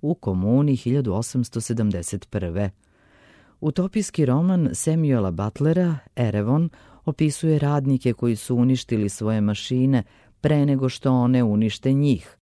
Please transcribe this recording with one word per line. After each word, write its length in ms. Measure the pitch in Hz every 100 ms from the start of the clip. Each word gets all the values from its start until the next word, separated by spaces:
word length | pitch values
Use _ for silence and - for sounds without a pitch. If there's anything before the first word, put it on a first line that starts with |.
u 140 | 147
Komuni 600 | 175 - 92 95 123 143 131
hiljadu 360 | - 135 127
osamsto 480 | 98 120 131 120 -
sedamdeset 720 | - 117 110 92 87 98 -
prve. 400 | 107 90 85 101 - _ _ _ _ _ - _ _
Utopijski 680 | 156 147 185 220 202 - 143
roman 420 | 127 175 185 156
Samuela 580 | - - 160 156 127 98
Butlera, 680 | 85 104 - 147 165 180 151 - -
Erewhon, 520 | 120 101 104 143 165 - - -
opisuje 540 | - 147 156 143 160 156
radnike 540 | 143 147 135 135 127
koji 240 | 113 120 110
su 200 | - 123
uništili 520 | 123 131 - 113 104
svoje 320 | - 107 110
mašine 600 | 104 104 - 127 131 135 110 _ _ _
pre 260 | 151 151 143
nego 220 | 135 131
što 240 | - 139
one 320 | 127 123 127
unište 480 | 120 104 110 - 131
njih. 440 | 139 147 110 - -